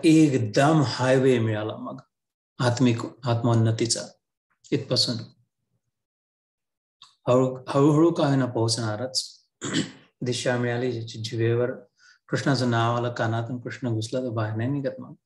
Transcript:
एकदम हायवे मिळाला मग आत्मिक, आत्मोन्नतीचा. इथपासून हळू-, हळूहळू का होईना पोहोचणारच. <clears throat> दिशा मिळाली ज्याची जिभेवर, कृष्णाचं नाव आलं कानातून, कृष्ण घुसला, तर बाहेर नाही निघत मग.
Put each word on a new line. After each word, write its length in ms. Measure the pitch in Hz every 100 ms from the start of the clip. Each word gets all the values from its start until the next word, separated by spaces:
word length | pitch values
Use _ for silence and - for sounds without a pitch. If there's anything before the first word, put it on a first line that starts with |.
एकदम 800 | 165 160 156 131 110 104 139 160 123
हायवे 540 | - 127 131 131 123
मिळाला 360 | 113 107 107 -
मग 240 | - - - _ _ _ _ -
आत्मिक, 380 | 127 113 123 113 -
आत्मोन्नतीचा. 960 | - 120 113 123 113 113 110 117 - - - _ _ _ _ _
इथपासून 440 | 143 - 127 - 113 117 _ _ _ _ _ _ _ _ _ _ _ _ _ _ _ _ _ - _ -
हळू-, 300 | 127 127 - -
हळूहळू 440 | 139 143 147 170
का 160 | 170 147
होईना 180 | 139 123
पोहोचणारच. 920 | 113 113 113 113 104 - - - - _ _
<clears throat> 600 | - - - - _ _
दिशा 360 | 123 120 131 123
मिळाली 340 | 120 120 127
ज्याची 280 | 113 113 117
जिभेवर, 520 | 107 117 113 117 120 - - _ _ _ -
कृष्णाचं 420 | 135 156 127 123
नाव 240 | 117 117 120
आलं 180 | 120
कानातून, 460 | 117 117 113 117 123
कृष्ण 300 | 131 - 127
घुसला, 300 | 110 107 131
तर 100 | 127
बाहेर 260 | 113 107 110
नाही 140 | 120
निघत 300 | 143 135 -
मग. 140 | 127 151